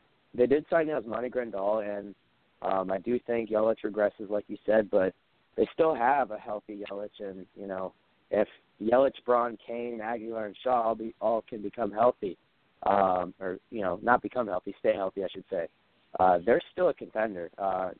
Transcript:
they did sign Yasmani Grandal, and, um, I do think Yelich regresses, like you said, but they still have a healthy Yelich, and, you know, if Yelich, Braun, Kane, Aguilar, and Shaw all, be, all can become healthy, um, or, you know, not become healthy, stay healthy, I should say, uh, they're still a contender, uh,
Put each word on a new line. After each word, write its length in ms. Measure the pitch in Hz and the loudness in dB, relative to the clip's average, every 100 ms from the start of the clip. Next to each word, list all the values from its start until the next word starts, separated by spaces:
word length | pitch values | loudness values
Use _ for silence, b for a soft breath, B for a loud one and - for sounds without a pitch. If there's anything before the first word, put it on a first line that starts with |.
| _ _ _ | _ _ _
they 120 | 120 123 | 0 2
did 180 | 143 151 | 2 2
sign 200 | 170 156 | 0 0
Yasmani 420 | 147 110 107 123 | -2 -4 -6 -4
Grandal, 560 | 120 117 98 98 110 104 | -4 -6 -4 0 0 -2
and, 280 | 101 101 95 _ _ _ _ | -8 -10 -16 _ _ _ _
um, 280 | 95 95 92 | -2 -2 0
I 80 | 95 | -4
do 220 | 113 123 - | -2 -4 -2
think 240 | 117 110 | -4 0
Yelich 340 | 107 110 113 | 0 2 0
regresses, 460 | 110 101 104 - 101 | -4 0 0 -2 -6
like 160 | 104 - | -6 -6
you 80 | 107 - | -8 2
said, 240 | 110 101 | 2 4
but 240 | 104 95 - _ _ _ - | 2 2 -2 _ _ _ -2
they 120 | 107 | -2
still 200 | - 160 | 2 2
have 380 | 156 120 143 113 | 4 2 2 0
a 60 | 107 | -6
healthy 440 | 117 104 - 101 101 | -8 -10 -10 -12 -10
Yelich, 300 | 101 104 - | -8 -10 -10
and, 260 | 101 95 90 | -12 -12 -16
you 140 | - 98 | -14 -8
know, 240 | 92 92 _ _ _ - | -6 -8 _ _ _ -2
if 180 | 104 101 - _ - | 0 0 -4 _ -4
Yelich, 320 | 107 123 135 - - | 2 6 4 2 2
Braun, 320 | 120 120 110 - | 2 2 -4 -10
Kane, 340 | 117 120 117 | -8 -8 -6
Aguilar, 460 | 107 117 110 113 104 | -6 -6 -6 -6 -8
and 100 | 95 | -6
Shaw 200 | 127 123 | 0 2
all, 120 | 113 | 2
be, 200 | 113 113 - | -2 -6 -2
all 220 | 107 113 | 0 0
can 180 | - 113 | -2 -8
become 300 | 101 - 110 | -8 -4 -4
healthy, 480 | 101 123 - 98 82 _ _ _ - | 4 2 2 -4 -8 _ _ _ -4
um, 500 | - 101 95 90 87 - | 2 4 4 2 -2 -6
or, 180 | 95 90 - | -8 -8 -10
you 120 | 117 | -6
know, 160 | 92 90 | -4 -2
not 200 | 104 123 | 4 2
become 240 | 104 123 110 | 2 -4 -2
healthy, 280 | 92 - - | -4 -6 -2
stay 160 | 113 | 0
healthy, 300 | 98 95 98 | 0 -2 -4
I 40 | 92 | -6
should 140 | 95 - | -8 -8
say, 180 | 90 82 _ _ _ _ - | -6 -6 _ _ _ _ 2
uh, 200 | 92 87 90 | 6 6 4
they're 160 | 151 - | 2 0
still 160 | - 175 | 0 0
a 60 | |
contender, 560 | - 87 110 110 92 85 - | 0 -6 -2 -2 -4 -10 -6
uh, 320 | 98 92 92 - | -4 -2 -4 -8